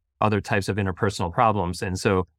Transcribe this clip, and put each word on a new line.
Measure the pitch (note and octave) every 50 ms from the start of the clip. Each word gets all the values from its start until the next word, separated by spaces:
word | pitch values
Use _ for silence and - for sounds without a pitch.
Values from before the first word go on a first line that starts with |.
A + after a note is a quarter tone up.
| _ _ _ _
other | G#2 G#2+ G#2+ G2
types | - - A2 G2+ F#2+ -
of | F#2+
interpersonal | G#2+ G2 F#2+ F2 - A2 G2 - - F#2+ E2
problems. | - C3 A#2 A2 G#2 G2+ F2 F2 F#2 -
And | A2 F#2+ F#2 F#2+
so, | - A2 G2 F#2 F2+ - _